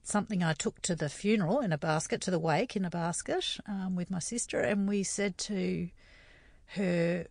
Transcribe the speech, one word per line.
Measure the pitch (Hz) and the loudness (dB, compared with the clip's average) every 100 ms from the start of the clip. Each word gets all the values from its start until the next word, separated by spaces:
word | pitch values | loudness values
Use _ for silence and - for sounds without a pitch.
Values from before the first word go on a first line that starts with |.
something | - 208 - 196 | 0 -2 0 2
I | 165 | 2
took | 156 226 - | 2 -2 -2
to | - | -2
the | 165 151 | 0 -2
funeral | - 208 220 165 254 | 0 2 4 4 2
in | 220 | 2
a | 151 | 0
basket, | 160 156 - 233 | 2 2 0 -2
to | - | 0
the | 175 | 2
wake | 165 156 240 | 4 2 2
in | 202 | -2
a | 185 | -2
basket, | 175 170 170 - 349 - - - | 0 -2 -2 -2 -2 -2 -6 -6
um, | 196 190 | -4 -2
with | 180 175 | -2 -2
my | 185 | -4
sister, | - 233 - - | -4 -6 -2 0
and | - 202 196 | 2 2 2
we | 202 | 0
said | 190 - 202 - | -2 -2 -2 -2
to | - 196 185 170 175 - - - - - - - - | -4 -2 -2 -2 -6 -10 -20 -20 -20 -20 -20 -20 -10
her | - 190 175 170 175 165 | -2 0 2 2 0 -6